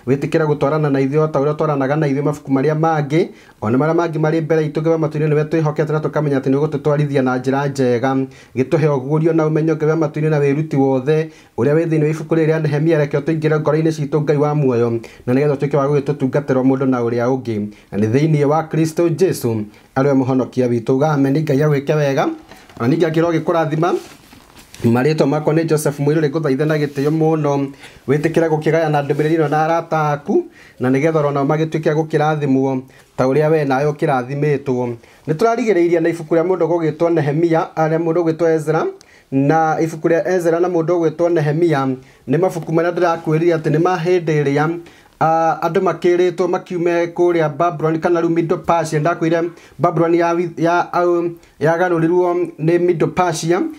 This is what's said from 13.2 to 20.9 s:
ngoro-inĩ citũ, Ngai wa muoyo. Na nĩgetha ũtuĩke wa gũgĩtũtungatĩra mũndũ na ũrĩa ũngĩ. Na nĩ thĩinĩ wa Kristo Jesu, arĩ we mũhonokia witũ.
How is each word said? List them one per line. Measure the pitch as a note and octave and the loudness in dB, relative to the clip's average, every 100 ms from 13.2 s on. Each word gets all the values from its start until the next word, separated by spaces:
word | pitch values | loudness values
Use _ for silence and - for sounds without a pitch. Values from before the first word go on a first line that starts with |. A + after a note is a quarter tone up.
| C#3+ D#3+ D3+ D3+ | -2 -2 0 0
ngoro-inĩ | D3+ D#3 D#3+ | 0 0 0
citũ, | D#3 C#3 D#3 | -2 -2 -2
Ngai | D3+ D3 | 0 0
wa | D3 D3+ | 2 2
muoyo. | C3 A#2 A#2+ A#2 A2 - - | 2 2 0 -2 -8 -12 -2
Na | |
nĩgetha | B2+ D3 C#3 | 0 2 0
ũtuĩke | D3 D3 | 0 0
wa | C#3 | 0
gũgĩtũtungatĩra | D3 C#3+ C#3+ C3 D3 D3 B2+ | 0 -2 -2 -2 -2 0 2
mũndũ | C3 C3+ C3 | 2 2 0
na | B2+ | 0
ũrĩa | A#2 A#2 A#2+ | 0 0 0
ũngĩ. | C3 A2+ G#2+ G#2 - - | -2 -4 -6 -6 -10 -10
Na | G2 | -4
nĩ | A2 | 0
thĩinĩ | C3 D#3 D3 C#3 | 2 2 2 2
wa | D#3 | 0
Kristo | D#3 D#3 D#3+ - E3+ | -2 -2 -2 0 0
Jesu, | D3+ F#3 - A#2+ A2 G#2 - - C3 | 2 0 0 -2 -4 -6 -14 -8 -2
arĩ | C#3 | 2
we | |
mũhonokia | C3+ B2+ C3 A#2 B2+ B2 | 2 2 0 -2 -2 0
witũ. | A#2+ A2+ | -2 0